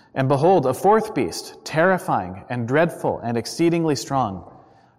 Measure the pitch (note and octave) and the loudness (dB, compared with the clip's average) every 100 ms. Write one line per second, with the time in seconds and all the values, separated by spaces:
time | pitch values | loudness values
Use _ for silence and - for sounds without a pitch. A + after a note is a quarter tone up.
0 | _ - C3 C#3 E3 F#3+ B2+ B2+ F#3 A3 | _ -2 0 4 4 4 2 2 4 4
1 | G#3+ D3 F2+ - - - - D#3 F3+ F3+ | 2 -2 -4 -4 -12 -16 -6 0 2 2
2 | - B2+ F2+ F#2+ - B2 A#2 C#3 E3+ - | 0 -2 -2 -10 -8 -6 0 2 2 0
3 | C#3+ F#2 A#2 A#2 - - E3+ E3+ D#3+ C#3 | -4 -4 -4 -4 -4 0 0 2 0 -2
4 | - C#3 A2+ F#2+ - - - _ _ | -2 -2 -2 -4 -12 -20 -20 _ _